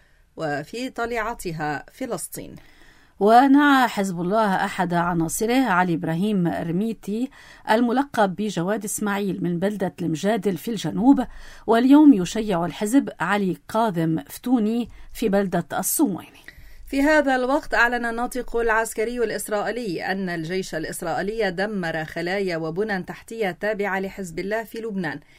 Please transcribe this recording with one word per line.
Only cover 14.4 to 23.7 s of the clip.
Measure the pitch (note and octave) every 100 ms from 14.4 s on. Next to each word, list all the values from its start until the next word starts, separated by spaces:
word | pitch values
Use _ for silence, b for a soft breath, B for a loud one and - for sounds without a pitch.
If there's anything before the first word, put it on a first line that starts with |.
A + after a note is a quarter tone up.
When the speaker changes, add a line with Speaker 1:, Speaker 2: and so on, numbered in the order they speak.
| A#3+ B3+ G#3+ A#3 A3+ b b
Speaker 2:
في | - A3
بلدة | G3 G3 F3 -
الصويني. | - F#3 - A3 F3 - - - B B B -
Speaker 1:
في | C#4
هذا | C#4+ D#4 C#4 B3+
الوقت، | B3 D4 -
أعلن | G#3+ A#3+ A#3+ A#3
الناطق | A#3 B3 B3+ A#3 A#3
العسكري | A#3 A3 A3+ - A3 B3
الإسرائيلي | A3 G3 G3+ G#3 F#3 A3+ A3+ D#3+ -
أن | F#3+ F#3
الجيش | E3+ D#3+ F#3+ F#3 E3
الإسرائيلي | - - F3 D3 F#3+ A3+ G3
دمر | E3+ G#3 G3+ E3 D#3+ D#3
خلايا | E3+ F3 G3 F#3+ E3
وبنى | D#3+ D#3+ A3 F#3+
تحتية | F3 - - A3+ G3
تابعة | E3 G#3